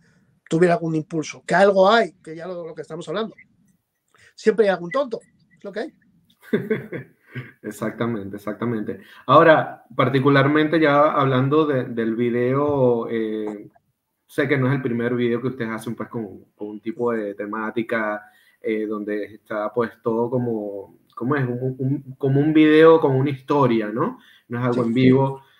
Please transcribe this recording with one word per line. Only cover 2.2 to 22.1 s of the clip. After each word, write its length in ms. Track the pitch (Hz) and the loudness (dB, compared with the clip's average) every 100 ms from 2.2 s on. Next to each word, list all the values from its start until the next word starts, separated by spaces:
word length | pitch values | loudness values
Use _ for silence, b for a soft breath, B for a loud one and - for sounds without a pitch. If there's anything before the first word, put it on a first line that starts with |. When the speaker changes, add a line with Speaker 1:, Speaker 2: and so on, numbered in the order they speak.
Speaker 1:
que 120 | - 160 | -16 -14
ya 100 | 175 | -12
lo, 180 | 175 165 | -12 -12
lo 80 | |
que 80 | 160 | -14
estamos 240 | 143 160 160 | -12 -12 -8
hablando. 260 | 185 220 - _ _ _ _ _ _ _ b b | -8 -8 -12 _ _ _ _ _ _ _ b b
Siempre 320 | _ 220 196 202 | _ 0 2 2
hay 40 | |
algún 200 | 180 175 | 0 -2
tonto, 300 | 269 277 - - _ _ _ | -4 -4 -8 -14 _ _ _
es 80 | |
lo 80 | 202 | -12
que 80 | 196 | -10
hay. 140 | 302 - _ _ _ _ | -10 -14 _ _ _ _
Speaker 2:
<laughs> 760 | - 202 - 220 - 156 - _ B 131 123 B | -4 -4 -2 -6 -6 -14 -14 _ B -16 -16 B
Exactamente, 720 | 110 - 110 113 117 110 98 101 | -14 -10 -10 -6 -6 -4 -8 -12
exactamente. 640 | - 104 117 110 101 92 B B - | -12 -6 -6 -4 -6 -10 B B 4
Ahora, 580 | 143 165 147 101 - _ | 6 8 6 2 -10 _
particularmente 840 | - 120 135 135 139 139 151 156 165 | -2 0 2 2 4 4 2 2 2
ya 320 | 151 147 151 | 2 4 4
hablando 540 | 147 135 127 135 151 151 | 2 0 0 2 2 0
de, 180 | 131 | -2
del 300 | 120 117 113 | -4 -4 -4
video, 920 | 113 120 120 123 139 147 143 127 117 113 | -2 -2 0 0 0 -2 2 2 0 -2
eh, 580 | 113 110 107 107 104 - _ _ _ _ _ _ | -4 -4 -4 -6 -10 -14 _ _ _ _ _ _
sé 220 | - 135 | -4 -2
que 80 | 143 | 0
no 120 | 127 | 0
es 60 | |
el 60 | 139 | -2
primer 340 | 131 117 117 | -2 -4 -2
video 280 | 120 120 117 | -2 -2 -2
que 60 | 127 | -4
ustedes 220 | - 113 | -6 -8
hacen, 240 | 110 117 | -8 -10
pues, 140 | 110 107 | -10 -10
con, 360 | 120 104 95 - | -10 -12 -14 -20
con 140 | _ 104 | _ -14
un 120 | 107 | -10
tipo 320 | 113 113 120 | -12 -4 -4
de 220 | 113 104 | -2 -6
temática, 880 | 101 104 107 110 117 113 117 107 104 b b b b | -8 -8 -6 -6 -6 -4 -4 -4 -6 b b b b
eh, 240 | 113 107 107 | -6 -4 -4
donde 380 | 107 104 104 101 | -6 -6 -6 -8
está, 360 | 107 _ 107 107 | -14 _ -8 -4
pues, 160 | 123 113 - | -4 -4 -4
todo 280 | 120 113 117 | -4 -2 -2
como, 680 | 127 120 110 104 101 92 _ _ | -2 -2 -4 -6 -10 -14 _ _
¿cómo 220 | - 120 147 | -8 -4 -2
es? 80 | |
Un, 320 | 123 123 131 131 | -2 -2 -6 -4
un, 360 | 131 143 131 | -4 -4 -8